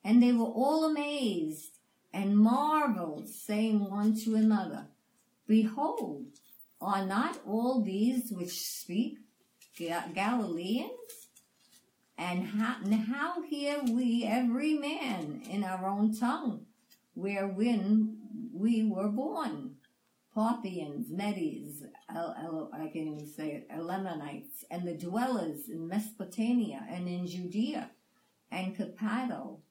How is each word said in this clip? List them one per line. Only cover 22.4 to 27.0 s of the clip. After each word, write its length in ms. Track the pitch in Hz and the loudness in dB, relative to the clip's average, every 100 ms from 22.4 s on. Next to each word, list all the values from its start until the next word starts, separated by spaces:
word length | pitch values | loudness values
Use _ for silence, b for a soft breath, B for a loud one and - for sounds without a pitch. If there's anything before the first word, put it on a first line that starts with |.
El-, 280 | 165 160 - | -6 -6 -6
I 140 | 147 156 | -8 -8
can't 220 | 160 156 | -6 -6
even 140 | 151 147 | -6 -12
say 240 | - 151 | -8 -6
it, 160 | 147 - | -6 -8
Elamites, 960 | 160 170 190 190 160 143 - - - - | -8 -4 -4 -4 -6 -8 -10 -12 -16 -8
and 160 | 175 175 | -6 -4
the 100 | 165 | -4
dwellers 680 | 175 208 254 233 160 147 - | -2 0 0 0 -2 -6 -8
in 220 | 160 165 | -8 -4
Mesopotamia 960 | 202 214 - 190 - 226 247 196 139 - | -4 -4 -10 -8 -2 2 4 2 -4 -8
and 180 | 180 | -6